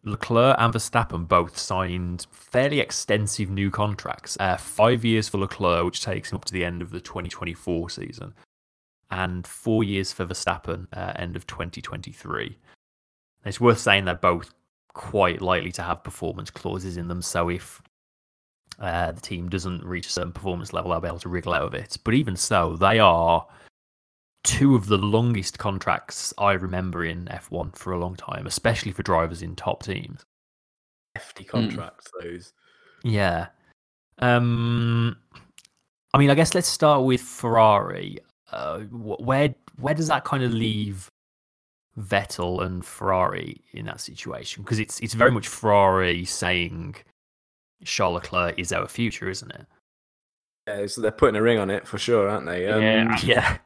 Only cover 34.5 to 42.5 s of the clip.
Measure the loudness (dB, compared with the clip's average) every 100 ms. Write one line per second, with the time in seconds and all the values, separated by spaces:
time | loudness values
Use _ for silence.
34.5 | 2 0 0 2 2 0 -2 _ -20 _
35.5 | -20 _ _ _ _ _ 4 6 6 4
36.5 | 2 0 2 4 6 4 2 -2 -6 2
37.5 | 6 8 6 2 -6 -8 -12 _ _ _
38.5 | -8 -6 -6 -10 -12 -8 -6 0 2 2
39.5 | 0 -18 -8 -2 0 2 0 0 -2 0
40.5 | 0 0 -2 -4 -8 -12 _ _ _ _
41.5 | _ _ _ _ -12 -2 0 0 -6 -4